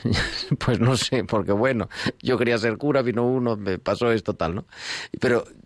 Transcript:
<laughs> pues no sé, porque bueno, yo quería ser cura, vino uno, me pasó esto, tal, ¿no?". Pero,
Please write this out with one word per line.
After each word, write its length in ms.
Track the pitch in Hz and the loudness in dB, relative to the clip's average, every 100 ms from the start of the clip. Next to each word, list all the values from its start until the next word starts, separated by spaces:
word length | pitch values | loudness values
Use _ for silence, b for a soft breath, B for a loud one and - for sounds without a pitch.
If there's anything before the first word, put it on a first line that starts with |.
<laughs> 560 | - - - - - 143 | -2 -2 -2 -6 -4 -2
pues 160 | - 110 | 0 2
no 160 | 117 127 | 2 2
sé, 260 | - 131 | 0 -2
porque 300 | 98 110 92 | 0 -2 0
bueno, 360 | 101 131 120 90 B B - | 2 2 0 -4 B B -4
yo 140 | - 120 | 0 2
quería 220 | 120 117 | 2 2
ser 180 | 113 110 | 0 0
cura, 260 | 147 139 | 0 0
vino 220 | 120 117 | 2 2
uno, 320 | 120 131 120 107 | 2 2 0 -2
me 220 | 98 92 | -2 -2
pasó 320 | - - 123 | -2 0 2
esto, 240 | 113 - | 2 0
tal, 220 | 90 82 82 | -2 -2 -2
¿no?". 80 | - B B B B - | -8 B B B B -2
Pero, 240 | 127 120 - - | 2 2 0 -10